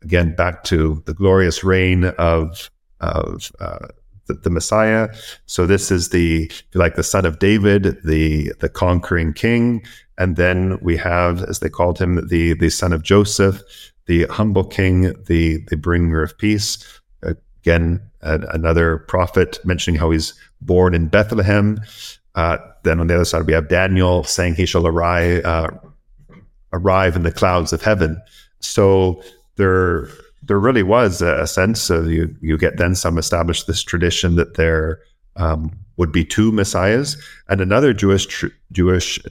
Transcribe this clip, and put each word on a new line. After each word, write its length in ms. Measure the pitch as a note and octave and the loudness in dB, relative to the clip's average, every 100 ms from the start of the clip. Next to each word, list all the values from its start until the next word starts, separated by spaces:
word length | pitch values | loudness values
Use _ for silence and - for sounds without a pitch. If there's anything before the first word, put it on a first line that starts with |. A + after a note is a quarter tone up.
again, 320 | D#2+ F2 E2+ D#2+ | -2 0 0 0
back 260 | F2 E2+ | -2 -4
to 380 | - E2+ D#2 D#2 - | -2 0 0 -2 -8
the 60 | |
glorious 500 | D#2+ G2 F#2+ F2+ - | -2 2 4 2 0
reign 400 | F#2+ F#2 F#2 F#2 | 0 2 2 2
of, 640 | F2+ - E2+ E2 D#2+ E2 - _ _ - | 0 0 0 0 -2 -8 -18 _ _ -10
of, 500 | - - G1+ - - - | -6 -4 -6 -8 -14 -14
uh, 300 | G1+ - - - _ - - | -14 -12 -16 -20 _ -18 -12
the, 60 | |
the 160 | - - | -6 -4
Messiah. 580 | E2+ - G#2+ A2 A2 A2 - - - - | -2 0 0 2 2 -2 -6 -20 -20 -10
So 200 | - F2+ | -2 2
this 240 | G2 - | 2 2
is 200 | F#2 E2+ | -2 0
the, 340 | F2+ E2+ E2 | 0 2 0
if 200 | D#2 - - | -2 -10 -6
you 60 | F#2 | 0
like, 160 | F2 | 0
the 80 | - | 0
son 240 | D#2 G2 F2 | -2 0 0
of 140 | D#2 | 0
David, 580 | G2 G#2+ G2+ G2+ F#2+ - | 2 2 4 2 2 -2
the, 480 | E2 D#2 D#2 D2+ D2 - | -2 0 2 0 -4 -4
the 80 | - | -6
conquering 640 | - F2+ F2 - F2 E2 | -2 0 0 0 -2 -2
king. 500 | D#2 A2+ A#2+ A#2+ A#2 - - _ - | -2 0 2 2 -2 -8 -20 _ -4
And 180 | F#2 E2 | -2 0
then 420 | F2+ F2+ F#2 F#2 | 0 2 0 -2
we 160 | F2 E2 | -2 -2
have, 440 | F2+ F2 F2 F2 | 0 0 0 -2
as 140 | F2 - | -6 -6
they 100 | E2+ | -6
called 300 | - F2 F2 | -2 -2 0
him, 280 | F2+ F2 - | -2 -2 0
the, 260 | E2+ E2+ | 0 0
the 160 | D#2+ E2 | 2 0
son 220 | - F2 | 0 -2
of 100 | E2 | -2
Joseph, 600 | D#2+ G2 G2+ - G2 F#2+ - - - _ - | 2 4 4 2 0 0 -8 -20 -20 _ -2
the 200 | E2+ E2+ | 0 0
humble 380 | - G#2+ G2+ | 0 0 0
king, 500 | F#2+ - F#2+ F#2 F#2 - - | -2 0 2 2 2 -2 -2
the, 320 | E2 E2 D#2+ - | 2 2 0 -4
the 80 | D#2+ | -6
bringer 460 | D2+ F2 E2+ D#2+ | -2 0 2 0
of 160 | D#2 - | -2 -2
peace. 400 | G#2 G#2+ G#2 - - - _ _ | 0 0 -2 -8 -14 -20 _ _
Again, 800 | - E2 _ _ - E2 E2 F2+ - - | -8 -8 _ _ 0 2 2 -2 -6 -12
a-, 240 | D#2 D#2 - | -4 -4 -4
another 460 | D#2+ D#2+ E2 E2 D#2 | -4 0 2 2 0
prophet 600 | - F#2 F2 - F2 - | -2 -2 0 0 0 -2
mentioning 340 | - F2+ - D#2+ | -4 -4 -2 0
how 140 | E2 | 0
he's 200 | D#2+ D#2 - - - | 0 -2 -10 -20 -12
born 340 | - F2+ F#2 | 0 2 4
in 140 | E2+ E2 | 2 2
Bethlehem. 720 | G2+ G#2+ A2 F#2+ G#2 G#2 G#2+ G#2+ - - - _ - | 2 2 0 2 2 2 -2 -8 -16 -20 -20 _ -4
Uh, 220 | E2 E2+ - - | -2 -2 -6 -6
then 160 | E2 D#2+ | -2 0
on 60 | E2 | 2
the 80 | |
other 100 | F2 | 2
side, 220 | F2 E2 D#2+ | 0 0 0
we 60 | |
have 120 | D#2+ D2+ | 0 0
Daniel 540 | F2 F#2+ F#2 F2+ F2+ | 0 2 2 2 0
saying 320 | - - F2 | -2 -2 -2
he 120 | E2 F2+ | -2 0
shall 200 | F2+ E2+ | 0 0
arrive, 560 | E2 E2+ F2 E2+ F2 F2 | 0 0 0 0 0 0
uh, 240 | E2 D#2+ - - - _ - - - - _ _ | -2 -4 -8 -18 -20 _ -20 -20 -20 -20 _ _
arrive 440 | F#2 F#2 F#2 F#2+ F2 | -4 0 2 2 2
in 60 | |
the 100 | E2+ | -2
clouds 400 | - F#2+ F2+ D#2+ | 0 0 2 0
of 80 | D#2+ | -2
heaven. 400 | - G#2 D#2+ D#2+ - - _ _ | 0 0 0 -4 -14 -20 _ _
So 640 | - - G2 F#2+ F#2 F2+ - - _ - | -6 2 4 4 2 -2 -10 -20 _ -2
there, 500 | F#2+ F#2 F2+ F2 C2+ - - _ | 0 2 2 -2 -6 -16 -20 _
there 180 | - G2+ | -2 0
really 220 | A2 B2 | 2 2
was 400 | F#2+ A2+ A2 E2+ | 4 4 2 0
a, 180 | E2+ C#2+ | 0 0
a 60 | D#2 | -2
sense 420 | - G2 A2 - | 0 0 0 0
of 220 | E2+ E2 | 0 0
you, 260 | D#2+ D#2+ - | 0 -2 -4
you 160 | D#2 D#2 | -4 0
get 180 | E2+ - | 0 0
then 180 | F2 | -2
some 220 | F2+ F2 E2 | 0 -2 -2
established 500 | D#2+ F2 E2+ E2+ - | -2 -2 -2 -4 -4
this 160 | E2 | -6
tradition 540 | - F2 F2 - F2+ E2+ | -4 -2 0 0 0 2
that 180 | E2 | 0
there, 460 | - E2 D#2+ D#2+ D#2+ _ _ _ - | 0 0 0 -2 -6 _ _ _ -4
um, 360 | D#2+ D#2 D#2+ - - - | -2 -2 -6 -10 -12 -4
would 160 | F2 | -2
be 140 | E2+ D#2 | 0 -2
two 260 | - A2 | 0 2
messiahs. 640 | A2 G2 F#2 F#2+ A2+ C#3+ - - - - | 2 0 0 0 0 -2 -8 -14 -16 -4
And 140 | G2 | -2
another 320 | F#2 A2 C#3+ | 0 2 2
Jewish 320 | G2+ G2 G2 - | 2 2 2 0
tr-, 220 | - - - - | -8 -10 -10 -8
Jewish 480 | F2+ F2+ F2+ - - - | 0 2 2 -2 -8 -10